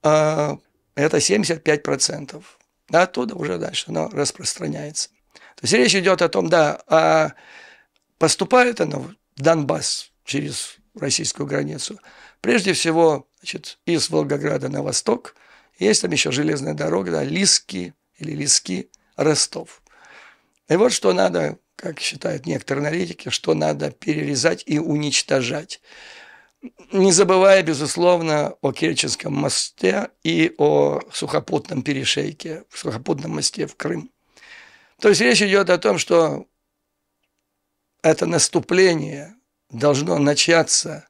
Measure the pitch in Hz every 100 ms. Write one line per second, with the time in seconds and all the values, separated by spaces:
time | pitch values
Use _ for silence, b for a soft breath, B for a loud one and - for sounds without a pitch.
0 | 151 156 151 156 147 160 _ _ _ -
1 | 147 160 143 202 180 160 156 151 147 139
2 | - 143 143 - - _ _ _ _ 160
3 | 180 226 240 185 - 87 - - - 110
4 | 80 - 143 - - - 156 147 147 156
5 | - _ _ B B B - 220 247 190
6 | 180 180 175 - 165 170 147 147 - 160
7 | 160 160 156 B B B B B B _
8 | _ _ 160 - 190 254 247 233 151 147
9 | 135 - _ - 139 165 143 160 - -
10 | - _ - 139 147 - - - _ 226
11 | 143 - - - 143 143 147 156 - 208
12 | B B B B - 240 185 160 165 160
13 | 165 143 - _ - - - - - 165
14 | - 160 143 147 147 - 131 143 147 -
15 | - - - b b b b _ 190 208
16 | 190 147 156 131 151 151 147 151 151 170
17 | 185 82 139 147 196 - - 95 90 -
18 | _ _ 156 151 143 - - 185 - _
19 | _ - 147 147 - - 160 - _ b
20 | b b b b b b _ 165 180 -
21 | 202 180 190 175 151 165 _ - 180 151
22 | - 147 - 151 160 - - 143 147 165
23 | 180 170 - - - 156 156 147 147 -
24 | - 151 147 139 165 - - 151 127 147
25 | 147 135 - 139 120 147 165 - B B
26 | B B B B B _ 254 _ - 196
27 | 196 175 185 185 190 190 160 143 147 -
28 | 175 175 165 151 147 - 139 131 160 165
29 | 139 - - 143 143 - - _ 185 196
30 | - _ - 165 160 - 147 147 147 147
31 | - - - 151 113 151 - 151 120 135
32 | 135 - 147 147 165 160 - - - 120
33 | 135 151 156 156 - - 147 - - 170
34 | - _ _ B B B B B B B
35 | 208 180 247 240 208 196 190 175 214 180
36 | - 170 160 143 - _ _ _ _ _
37 | _ _ _ _ _ _ _ _ _ _
38 | 160 156 170 170 - 175 - 180 185 160
39 | 151 143 156 220 _ _ _ 117 147 139
40 | 156 170 143 147 - 165 160 - - 151
41 | _